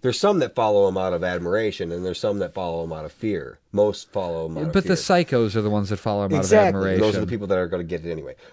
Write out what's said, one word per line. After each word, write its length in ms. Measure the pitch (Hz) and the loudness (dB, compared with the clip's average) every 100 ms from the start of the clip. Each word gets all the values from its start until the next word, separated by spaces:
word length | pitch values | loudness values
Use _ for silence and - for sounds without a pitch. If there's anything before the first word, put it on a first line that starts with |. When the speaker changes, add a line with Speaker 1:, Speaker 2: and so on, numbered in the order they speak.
Speaker 1:
there's 180 | 127 - | -4 2
some 180 | 196 190 | 2 2
that 140 | 117 | 0
follow 340 | - 110 101 98 | 0 2 4 4
him 100 | 95 | 2
out 160 | 92 | 0
of 100 | 85 | 0
admiration, 680 | 90 87 85 107 107 - 85 | -2 -2 0 0 0 -2 -6
and 140 | 87 92 | -4 -6
there's 140 | 90 | -2
some 180 | 107 101 | -2 -2
that 140 | 87 | -4
follow 300 | 98 87 82 | -4 -6 -4
him 100 | 82 | -6
out 120 | 78 78 | -8 -12
of 60 | |
fear. 460 | - 113 87 62 - _ | -6 -4 -4 -6 -16 _
Most 400 | 98 107 - - | 2 2 0 -8
follow 340 | 104 87 82 82 | -6 -4 -4 -6
him 120 | 80 | -4
out 60 | 160 | 0
Speaker 2:
But 40 | 190 | 0
Speaker 1:
of 60 | 180 | 2
fear. 100 | 175 | 0
Speaker 2:
the 60 | |
psychos 540 | - 180 165 123 110 113 | 2 2 4 2 2 0
are 60 | |
the 60 | 104 | 0
ones 180 | 104 101 | 0 0
that 80 | 104 | -2
follow 280 | 110 101 98 | -2 -2 0
him 80 | 98 | 0
Speaker 1:
Exactly. 220 | 95 214 | 4 6
Speaker 2:
out 40 | 196 | 6
of 60 | 98 | 2
admiration. 260 | 95 92 | 0 2
Speaker 1:
Those 160 | 107 101 | 2 2
are 40 | |
the 60 | 92 | -2
people 200 | 107 98 | -4 0
that 100 | 92 | 0
are 100 | 87 | 0
gonna 160 | 90 | -4
get 220 | 85 85 85 | -4 -6 -6
it 60 | |
anyway. 240 | 80 65 - - | -8 -10 -16 -20